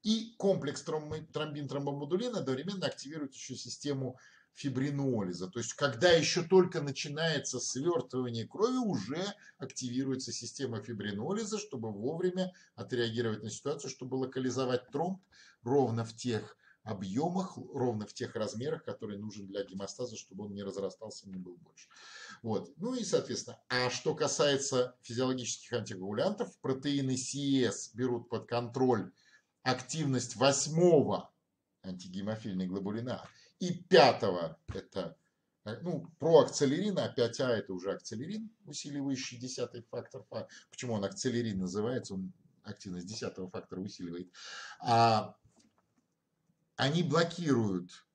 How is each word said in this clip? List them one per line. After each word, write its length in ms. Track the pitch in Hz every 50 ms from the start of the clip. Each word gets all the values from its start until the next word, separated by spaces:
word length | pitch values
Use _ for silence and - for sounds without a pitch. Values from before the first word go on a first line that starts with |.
И 320 | - 208 220 226 220 - -
комплекс 460 | _ - 196 - - 131 143 131 -
тромбо-, 440 | - - 156 156 151 151 156 156 156 -
тромбин-тромбомодулин 1040 | - 147 151 151 143 147 143 135 135 143 139 143 139 143 147 143 175 185 240 247 226
одновременно 500 | 180 139 127 131 135 156 185 208 190 160
активирует 460 | 131 - - 127 135 156 160 147 131
еще 220 | - - - - 131
систему 640 | 110 - 120 107 - - 147 143 135 131 123 - - - - - - _ _
фибринолиза. 960 | _ - - 143 123 123 131 147 143 139 139 135 123 107 98 90 87 85 92 92
То 100 | - 120
есть, 140 | 113 - -
когда 360 | - 147 139 120 113 147 180
еще 360 | 170 165 143 - - 185 165
только 340 | - 190 185 180 180 - 165
начинается 760 | 143 143 131 - - 151 143 151 165 165 156 139 - - - 123
свертывание 880 | - - - 127 143 170 170 - - - - 127 127 123 117 113 107
крови, 300 | 113 - 139 208 247 254
уже 480 | 254 247 208 165 117 95 107 139 165 190 202 208 - - - _ _
активируется 720 | 143 - - - 127 123 120 127 135 135 131 123 - 120
система 500 | 117 - 120 113 - - 135 120 113 107
фибринолиза, 760 | - - 113 98 - 104 101 101 117 160 196 220 226 196 220 202
чтобы 320 | - - - 123 113 113
вовремя 600 | 104 98 110 131 160 170 180 185 180 185 185 185 - - - _ _
отреагировать 680 | - 104 - 127 120 117 113 110 113 117 113 107 -
на 80 | - -
ситуацию, 400 | - - - 139 147 - - 135
чтобы 260 | 131 - 139 127 131
локализовать 720 | 131 127 131 - 135 131 127 117 127 131 123 127 123 - -
тромб 320 | - 139 165 180 190 185 _ _ _ - - - - _
ровно 420 | _ 120 135 143 131 117 113 113 113
в 100 | 113 -
тех 420 | - - 123 113 104 - - - _ _ - - _
объемах, 720 | _ 107 107 92 101 92 95 123 151 175 175 190 185 - - - - -
ровно 340 | - 135 127 123 110 107 107
в 60 | -
тех 240 | - - 120 - -
размерах, 480 | 110 107 101 - 110 123 151 160 156 -
которые 340 | - 104 - 117 104 104 101
нужен 280 | 104 107 98 107 98
для 180 | 95 98 101 98
гемостаза, 520 | 95 95 95 98 98 - - 127 117 110
чтобы 280 | 104 - _ 92 95 107
он 80 | 101
не 100 | 101 101
разрастался, 680 | 101 98 92 98 98 92 - _ 113 107 - - - 98
не 80 | 95 92
был 180 | 90 90 87
больше. 320 | 85 - - _ - - _ - - - - - - - - - -
Вот. 280 | - 113 107 95 92 - -
Ну 180 | - 180 240 262
и, 100 | 254 214
соответственно, 540 | - - 143 - - 120 101 - - 113 - _ _
а 180 | 123 123 123 123
что 260 | - - - 160 -
касается 800 | - 151 139 - - 151 143 139 135 139 - 135 123 127 127 - _
физиологических 720 | _ - 117 117 131 127 131 127 123 110 - - - -
антикоагулянтов, 840 | 120 117 110 - 107 92 92 98 107 113 147 190 214 - 240 - - _
протеины 560 | - 135 131 131 - 143 143 139 135 131 131
си 500 | 120 - - - 139 143 139 139 131 123
эс 240 | 107 98 - - - _
берут 340 | 107 127 123 120 117 117 -
под 180 | - 110 107
контроль 640 | - 120 120 120 117 113 127 131 127 123 104 92 92 _ _ _ _ - - _ _ _ _
активность 760 | _ 127 127 - - - - 160 151 139 131 123 - - -
восьмого 960 | 104 127 139 139 - - 147 151 165 175 175 165 147 117 98 98 - - - _ _ _ _ _ _ _ _ _ _
антигемофильной 840 | - 95 90 90 - 95 90 98 98 104 110 113 - 110 95 92 92
глобулина 480 | 90 92 101 95 101 104 113 123 127 110
А 140 | - - - - - - - _ _
и 140 | 190 180
пятого, 880 | - - - _ 180 196 - - 113 - - 101 90 87 85 82 80 _ _ -
это, 480 | - 98 - - - 95 87 85 82 _ _ _ _ _ _ _ _ _ _
э, 160 | 104 113 117
ну, 260 | 165 180 185 131 - - - _
проакцелерин, 800 | 135 160 165 151 123 - - - 147 131 139 165 196 214 190 160
а 100 | 120 110
пять 320 | - - 117 117 113 -
А 80 | 135 127
это 240 | 117 104 - -
уже 200 | 95 90 90 98
акцелерин, 580 | 92 92 - - 113 110 139 170 208 220 226 208 _ _ _
усиливающий 720 | 147 147 - - 147 143 143 139 139 135 127 - - 127 117
десятый 440 | 123 127 - - 123 - - 120 - _
фактор. 360 | - - - - - - - _
А 160 | - 113 101 - - - - _
почему 240 | - - - 123 113
он 100 | 104 98
акцелерин 540 | 95 98 - - 131 117 120 120 110 101 95
называется? 560 | 92 90 90 104 104 117 131 117 - - 101
Он 180 | 95 95 92 - _ _ _ _ _
активность 440 | _ 107 98 - - 98 87 90 87
десятого 420 | 95 107 - 131 98 - - 92 92
фактора 320 | - 95 - _ - 92
усиливает. 500 | 95 104 - - 90 87 85 87 90 - _ - - - - - - - - -
А 540 | - 127 117 117 117 117 113 107 - - - _ _ - _ _ _ _ _ _ _ _ _ _ _ _ _ _ _ _ _ _ _ _ _ _ _ _ _
они 260 | - 127 139 156 175
блокируют 1000 | 170 135 139 160 170 - - - 170 151 131 117 110 104 92 90 90 90 - - _ _